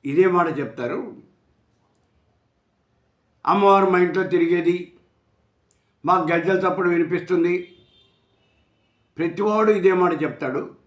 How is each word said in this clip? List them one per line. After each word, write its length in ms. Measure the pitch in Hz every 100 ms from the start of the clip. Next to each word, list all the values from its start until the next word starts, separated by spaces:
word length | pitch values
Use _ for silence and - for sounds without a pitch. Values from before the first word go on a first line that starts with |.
| -
ఇదే 200 | 151 190
మాట 200 | 180 165 143
చెప్తారు. 400 | 135 - 123 208 233 - _ _ _ _ _ _ _ _ _ _ _ _ _ _ _ _ _ _ _ _ _ _ -
"అమ్మవారు 420 | 196 196 196 190
మా 100 | 180
ఇంట్లో 240 | 180 175
తిరిగేది, 520 | 180 175 170 175 170 175 - _ _ _ _ _ _ _ _ _ _ _ 151
మాకు 220 | 180 160
గజ్జల 300 | 170 165 190
చప్పుడు 320 | 185 180 175
వినిపిస్తుంది", 640 | 175 165 175 - 175 170 180 - - _ _ _ _ _ _ _ _ _ _ _ _ _ -
ప్రతివాడు 540 | 170 160 208 214 214
ఇదే 220 | 208 185
మాట 200 | 185 180 156
చెప్తాడు. 520 | 151 - 135 135 - -